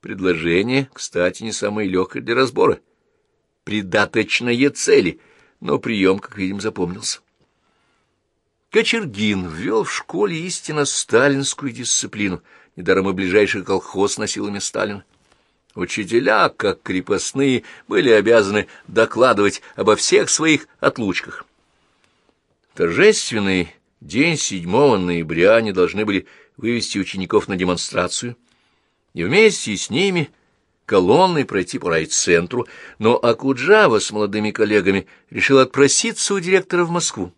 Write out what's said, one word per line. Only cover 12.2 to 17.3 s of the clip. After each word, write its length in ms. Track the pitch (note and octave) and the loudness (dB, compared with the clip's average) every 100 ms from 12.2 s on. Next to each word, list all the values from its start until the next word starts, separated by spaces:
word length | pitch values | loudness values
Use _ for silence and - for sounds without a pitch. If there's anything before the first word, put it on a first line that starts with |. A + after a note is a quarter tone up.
| G2+ F2 _ _ _ - | -4 -4 _ _ _ -10
Недаром 320 | F2+ F#2+ F#2+ | 0 2 2
и 40 | |
ближайший 520 | F#2 F#2 G2+ G2+ G#2 | -2 2 2 2 0
колхоз 540 | F2 F#2+ - F#2+ G2+ - | -2 -4 -2 -2 -2 -2
носил 280 | G#2 G2+ G#2 | -6 -6 -6
имя 140 | G2+ | -8
Сталина. 440 | - G#2 G2+ G2+ _ _ _ _ _ _ _ | -8 -6 -6 -6 _ _ _ _ _ _ _
Учителя, 760 | - F2+ - F#2+ A2+ F#2+ G#2+ B2 | -8 -6 -6 0 0 2 2 2
как 340 | - G#2 F#2 | 0 -4 -4
крепостные, 800 | - F#2 - G2 - | -4 -6 -2 -4 -2